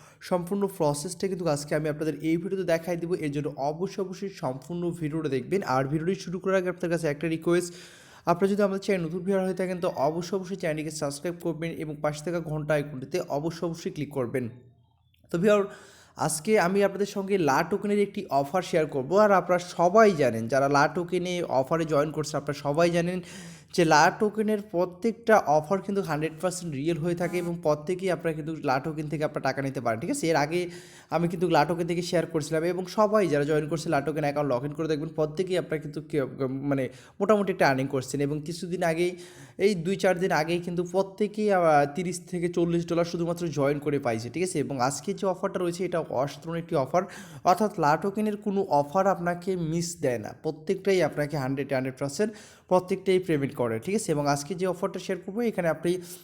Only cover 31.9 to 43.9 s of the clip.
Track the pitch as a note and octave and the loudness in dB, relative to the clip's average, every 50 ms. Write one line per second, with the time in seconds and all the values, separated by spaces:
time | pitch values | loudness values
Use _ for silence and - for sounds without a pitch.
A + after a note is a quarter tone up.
31.9 | F3 F3 F3 - F#3+ E3 E3 E3 - D#3 D3 D3+ D#3+ D#3+ E3 F3 F3+ F3 F#3 F3+ | -2 -4 -2 0 0 0 0 0 -2 -4 -2 -2 -2 0 0 0 -2 -2 -6 -4
32.9 | - A3 G#3+ G3+ G#3 A3 G3 D#3+ D3 C#3+ D3 D3 D#3 D3+ D#3 D3 E3+ D3+ - E3+ | 2 2 2 4 4 4 4 4 2 2 2 2 2 0 0 0 -4 -4 -2 0
33.9 | D#3 C#3+ C#3 D#3+ D3 D#3 D3+ C#3+ C#3+ D3 D3 C#3 B2 A#2+ C#3 D3 C#3+ D3 E3 D#3 | 0 0 0 0 -2 -2 -2 0 0 0 0 0 0 0 -2 -4 -4 -4 -2 -2
34.9 | D#3 C#3+ D#3 D#3+ - D#3+ D#3 D3+ D3+ E3+ F#3+ F3 F#3 E3+ - - E3 D3+ D3+ D3 | -2 -2 -2 -6 -2 -2 -2 -2 -2 -4 -2 0 0 -2 -2 -2 -6 -6 -6 -8
35.9 | - D#3 D3 - - D3 C3 - - - C3+ B2+ C3+ C3+ C#3 C#3+ C#3+ C3+ C3 - | -10 -10 -10 -4 -2 -2 -2 -2 -4 -4 -4 -4 -4 -4 -2 -2 0 0 -2 -4
36.9 | - - - - - - G3+ G3 G#3+ G#3 G3 G3 F3+ - F#3 C#3+ C3+ C3 C3+ C#3+ | -6 -14 -20 -20 -4 -2 2 4 4 4 4 0 2 4 4 4 4 2 0 -2
37.9 | C#3+ C3 B2+ - - C#3 C#3+ C#3 D3+ D3+ D3+ - E3+ E3+ F#3 F3 F3 F3+ F3+ E3 | -2 -4 -4 -4 -2 -2 -2 -2 -2 -4 -6 -8 -8 -8 -8 -8 -4 -2 0 0
38.9 | E3 E3 F3 F3+ F3 F3 - - - - - - - - F#3 G#3 G#3+ E3+ D#3 F3+ | 2 2 0 0 -2 -6 -14 -20 -20 -20 -20 -18 -4 2 2 2 2 2 0 -2
39.9 | G3 - - F#3+ F#3 E3+ F#3 F3+ F3 D3+ D#3 D#3+ F3 F3 F3 F3+ F3 E3+ F3 F3 | -2 2 2 2 2 2 2 2 2 2 2 2 0 -2 -2 -2 -4 -4 -4 0
40.9 | F3+ F#3+ F#3+ F#3+ F#3 - G#3+ G3+ G#3 G#3+ G#3+ G#3 G3 F3+ F3 D#3+ D3+ C#3+ C#3+ C#3 | 0 0 0 0 0 -2 -2 -2 0 0 2 4 4 6 6 6 6 6 6 4
41.9 | C#3+ F#3+ F3 F3 F3+ F3 - - F#3 F3 E3+ F3 F3 F3 E3+ E3+ E3+ E3+ E3+ E3+ | 0 -4 -4 -4 -6 -6 -10 -8 -4 -4 -2 0 0 2 2 2 2 0 0 0
42.9 | F3 E3 E3+ E3+ - E3+ E3+ E3+ F3 E3+ F3 E3 C3+ C#3+ C#3 C#3 D3+ C#3+ C#3+ D3+ | 0 0 0 0 -2 -2 -2 -2 -2 -2 -4 -4 0 2 2 2 2 0 -2 -2